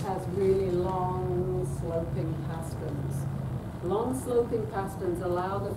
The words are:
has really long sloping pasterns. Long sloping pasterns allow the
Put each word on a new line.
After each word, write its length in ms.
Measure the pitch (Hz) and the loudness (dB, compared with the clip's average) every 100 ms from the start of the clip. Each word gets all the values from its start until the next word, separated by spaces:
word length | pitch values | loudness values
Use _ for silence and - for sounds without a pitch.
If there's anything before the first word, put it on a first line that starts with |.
| 196 | -2
has 160 | 185 - 190 | -2 -2 4
really 320 | 190 190 190 | 6 6 4
long 960 | 175 190 185 180 185 180 180 180 180 180 - | 2 2 2 2 0 0 0 2 0 0 -2
sloping 540 | 165 165 165 139 143 - - | -2 -2 0 0 0 -2 -4
pasterns. 800 | 165 - - 139 139 135 - - - - - - - | -4 -4 -4 -4 -2 -2 -2 -2 -4 -4 -4 -6 -4
Long 300 | - 226 247 262 | 0 0 0 -2
sloping 460 | 247 240 233 233 214 | 2 2 4 0 0
pasterns 560 | 196 190 - 185 170 | -2 -4 -2 -2 0
allow 340 | 185 180 185 196 | 0 0 0 -2
the 160 | 185 | -2